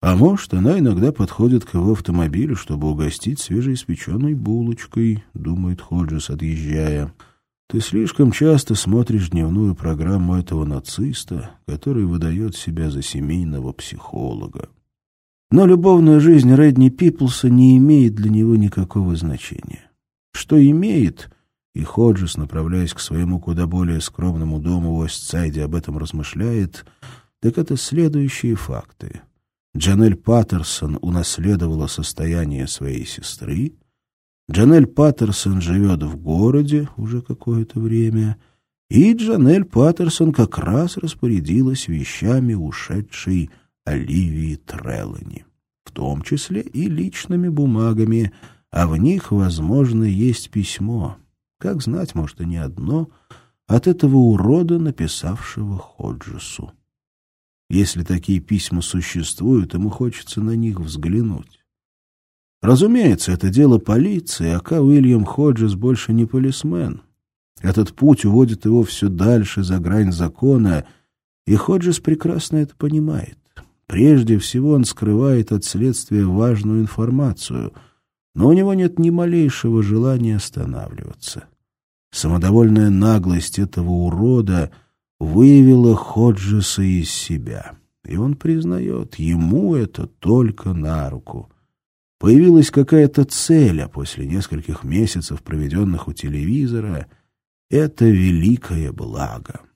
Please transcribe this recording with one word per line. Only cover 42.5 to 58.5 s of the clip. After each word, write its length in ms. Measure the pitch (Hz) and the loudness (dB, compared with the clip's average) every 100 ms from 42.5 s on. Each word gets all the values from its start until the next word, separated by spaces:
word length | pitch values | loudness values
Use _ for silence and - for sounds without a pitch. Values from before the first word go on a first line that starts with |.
ушедшей 960 | 107 78 - - 87 101 - - 92 78 _ _ _ - | -2 -6 -10 -8 -8 -8 -10 -4 -4 -4 _ _ _ -8
Оливии 680 | 73 - 73 90 78 78 76 | -6 -2 -2 -2 -2 -6 -8
Трелани, 880 | _ - 58 58 50 50 - - - _ _ _ | _ -14 -10 -10 -10 -12 -16 -18 -20 _ _ _
в 80 | - | -20
том 300 | - 65 71 | -10 -8 -8
числе 380 | - 147 - 190 | -6 -6 -6 -8
и 280 | 240 - 185 | -8 -6 -6
личными 600 | 156 185 - - 180 180 | -4 -6 -8 -6 -4 -2
бумагами, 840 | 151 143 110 113 110 110 113 107 - - _ _ | 0 0 0 0 0 0 0 -2 -6 -20 _ _
а 160 | - 85 | -2 0
в 100 | 80 | 2
них, 360 | 117 190 - | 2 0 -2
возможно, 720 | 101 92 82 78 123 135 113 | -2 0 -2 -2 0 2 2
есть 460 | 110 95 120 113 - | 0 0 0 -2 -6
письмо, 680 | 107 98 - 101 117 78 - _ _ _ _ | -6 -6 -6 -6 -6 -8 -10 _ _ _ _
как 240 | 190 190 | -6 -6
знать, 320 | 110 151 180 | -4 -6 -6
может, 260 | - 76 - | -6 -8 -8
и 60 | 85 | -8
не 120 | 85 | -6
одно, 500 | 73 87 120 147 160 _ _ - _ _ _ | -8 -8 -4 -4 -4 _ _ -20 _ _ _
от 200 | 113 185 | 0 2
этого 300 | 175 143 135 | 2 4 6
урода, 600 | 123 104 95 151 170 170 | 6 4 4 2 2 0
написавшего 1000 | 160 - 80 - 80 104 - - 104 98 | -2 -4 -6 -6 -8 -8 -10 -10 -8 -8
Ходжесу. 920 | - _ - 62 - 62 - - - - _ _ _ _ _ _ _ _ _ | -12 _ -12 -12 -14 -16 -16 -16 -16 -18 _ _ _ _ _ _ _ _ _
Если 320 | 87 98 - | 0 0 -2
такие 380 | 85 92 - 95 | -4 -4 -2 -4
письма 420 | - | -2